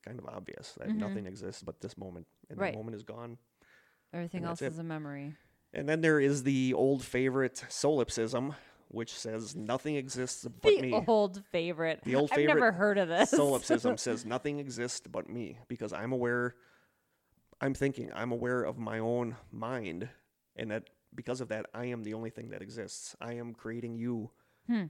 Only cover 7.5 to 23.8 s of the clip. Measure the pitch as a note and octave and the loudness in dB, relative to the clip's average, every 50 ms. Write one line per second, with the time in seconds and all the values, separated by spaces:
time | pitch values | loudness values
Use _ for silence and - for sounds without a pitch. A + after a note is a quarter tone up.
7.5 | - - - - - - - C#3+ D#3 C#3 A#2 - - - A2+ A2 C3 A#2+ B2+ C#3 | 0 -6 -12 -10 -4 2 2 4 4 4 2 0 2 0 0 0 2 0 -2 -2
8.5 | D3 - - - - _ _ _ - A2 A#2 - - - - A2+ A2 A2 A#2 G#2+ | -6 -10 -16 -20 -20 _ _ _ -8 -8 -8 -6 -8 -8 -6 -6 -6 -6 -6 -8
9.5 | C#3 E3 G#2+ G#2+ B2 C3 - D3+ D3+ C#3+ C3 C3 B2+ B2+ B2+ B2+ - - - D3 | -8 -8 -2 -2 -2 -2 0 -2 -2 -2 -2 -4 -4 -4 -4 -4 -4 -8 -8 -10
10.5 | - - - G#4+ G#4 D#4 C3 B2+ - G#3+ F#3+ A#3 A3+ G#3+ G#3 G3 F3+ G3 G3+ _ | -10 4 8 8 8 8 6 4 2 2 4 6 6 6 6 4 0 -8 -12 _
11.5 | - F3 E3 E3+ F3 D#3 E3 E3 D#3 - - - B2+ C3+ D3 D3 - - - - | -2 0 0 0 -2 0 0 0 0 -2 0 2 4 4 4 4 4 4 6 6
12.5 | D4 - - A3 F#3+ E3+ G3 G#3 G3+ G3+ F#3 D#3+ E3 F#3 A3 - - - C#3+ - | 6 6 6 6 4 4 4 4 6 4 2 4 6 4 6 6 6 6 6 6
13.5 | C3 B2+ - - D#4 - - B3 A#3+ - - B2 A2+ G#2+ A#2+ G#2+ A#2+ B2+ - D3 | 4 2 2 2 0 2 4 0 0 0 0 -2 -2 -2 -2 -4 -4 -2 -2 -2
14.5 | C#3+ C#3+ C#3+ C#3 A#2+ A2+ A#2+ B2 - - - - - - E2+ - G#2+ A#2+ A2+ D#2+ | -4 -4 -6 -8 -6 -6 -6 -4 -6 -8 -10 -6 -8 -8 -6 -6 -8 -8 -8 -8
15.5 | - A#2 - _ B2 - A#2 G#2 E2+ D#2 G#2+ A#2+ C3 B2+ B2 A#2+ A#2+ B2 B2 B2 | -10 -14 -10 _ -8 -6 -6 -6 -4 -4 -4 -2 0 0 2 2 2 2 0 -2
16.5 | - _ _ _ _ _ _ _ _ _ _ _ _ _ _ _ _ _ _ _ | -4 _ _ _ _ _ _ _ _ _ _ _ _ _ _ _ _ _ _ _
17.5 | - _ - C#3 C3+ - C3+ C#3 C3 - A#2+ - - - A2+ B2 A#2+ A#2+ A#2+ B2 | -8 _ -2 -2 0 2 0 0 0 -2 -8 -8 -6 -6 -4 -2 -2 -2 0 0
18.5 | B2 B2 A2+ - B2 B2 A2+ G#2+ A2 A2+ A2 A2+ A#2+ A#2+ A#2+ A2+ A2+ - - - | 2 2 0 -2 -2 -4 -6 -4 -2 -2 0 2 2 2 0 -2 -6 -10 -16 -14
19.5 | - A2 A2+ A#2 C3 B2 A2 F#2 E2 F2 G#2+ B2 - _ _ _ _ _ _ _ | -10 -8 -6 -4 -4 -4 -4 -6 -6 -6 -8 -10 -10 _ _ _ _ _ _ _
20.5 | _ - - A2+ G#2 A2+ - - _ _ _ _ - A#2+ A#2+ B2 B2 C3 B2+ A2 | _ -8 -6 -4 -4 -6 -6 -10 _ _ _ _ -14 -10 -6 -6 -4 -4 -2 -4
21.5 | G#2+ A2 - - - A2 A#2+ B2 B2 A#2 A2 G#2+ G#2+ A2 A2+ A2 - A2+ A2+ A2 | -4 -4 -4 -8 -8 -6 -6 -4 -4 -6 -6 -6 -6 -6 -6 -8 -10 -10 -12 -10
22.5 | G#2 G2 F#2+ G2+ A#2 A#2 G2+ - - - - - - _ - A#2 A#2+ A#2+ A#2+ A#2+ | -10 -12 -12 -10 -10 -10 -10 -8 -10 -12 -12 -14 -14 _ -10 -8 -8 -8 -8 -10
23.5 | A2+ A2 - A2+ A2+ A#2+ | -12 -10 -8 -6 -6 -4